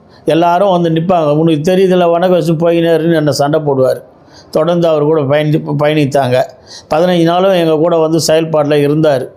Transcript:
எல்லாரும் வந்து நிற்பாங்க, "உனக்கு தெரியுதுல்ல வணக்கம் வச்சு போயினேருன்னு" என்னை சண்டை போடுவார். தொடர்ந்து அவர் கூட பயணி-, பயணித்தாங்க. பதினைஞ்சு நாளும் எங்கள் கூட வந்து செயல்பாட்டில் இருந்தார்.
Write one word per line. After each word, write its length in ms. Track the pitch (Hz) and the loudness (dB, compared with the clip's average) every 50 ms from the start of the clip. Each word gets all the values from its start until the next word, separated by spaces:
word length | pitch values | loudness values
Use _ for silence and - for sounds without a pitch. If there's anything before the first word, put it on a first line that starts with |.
| - - - - - | -20 -20 -20 -8 -4
எல்லாரும் 440 | - 147 160 170 170 170 180 202 202 | -2 0 2 2 2 2 0 0 0
வந்து 200 | 180 175 170 165 | 0 0 0 0
நிற்பாங்க, 480 | 160 160 160 180 185 170 160 147 147 | -2 -2 -2 0 0 0 0 0 0
"உனக்கு 340 | 156 165 165 160 147 151 185 | 0 2 0 0 0 0 0
தெரியுதுல்ல 400 | 185 185 196 180 180 180 175 170 | 0 2 2 2 2 2 2 2
வணக்கம் 280 | 170 170 180 185 180 170 | 0 0 0 0 0 0
வச்சு 140 | 151 165 170 | 0 0 -2
போயினேருன்னு" 600 | 151 170 170 170 170 165 170 165 156 156 170 170 | 0 0 0 0 0 0 0 0 0 2 0 0
என்னை 180 | 156 151 147 131 | 0 0 -2 0
சண்டை 260 | - 143 143 156 160 | 0 0 0 0 -2
போடுவார். 420 | 151 143 139 131 127 127 127 - - - - - - - - - - - | -2 -2 0 0 0 0 0 -4 -8 -20 -20 -20 -20 -20 -20 -20 -20 -6
தொடர்ந்து 360 | - 156 156 165 175 175 170 | -4 -2 -2 0 0 0 0
அவர் 160 | 165 156 151 147 | 0 0 0 0
கூட 180 | 147 160 160 | 0 0 0
பயணி-, 540 | 143 131 143 151 151 151 151 160 156 156 151 143 147 | 0 0 -2 -2 0 0 -2 -2 -4 -4 -4 -2 0
பயணித்தாங்க. 600 | 151 156 156 147 131 135 139 135 123 123 127 - - - - - - - - - - 151 | 0 0 0 -2 0 0 -2 0 0 0 -2 -2 -4 -8 -20 -20 -20 -20 -20 -8 -4 -2
பதினைஞ்சு 300 | 156 175 180 180 175 165 | 0 0 0 2 2 2
நாளும் 280 | 165 170 180 185 196 | 2 2 2 2 2
எங்கள் 260 | 190 175 165 160 156 | 2 0 0 0 0
கூட 200 | 147 160 175 170 | 0 0 0 2
வந்து 220 | 165 160 156 160 165 | 0 0 0 0 -2
செயல்பாட்டில் 640 | 151 - 156 160 165 160 156 151 143 143 151 147 | 0 0 0 0 0 0 -2 -2 0 0 0 0
இருந்தார். 460 | 143 143 147 160 160 156 139 127 110 - - | 0 0 0 0 0 0 0 -2 -4 -10 -16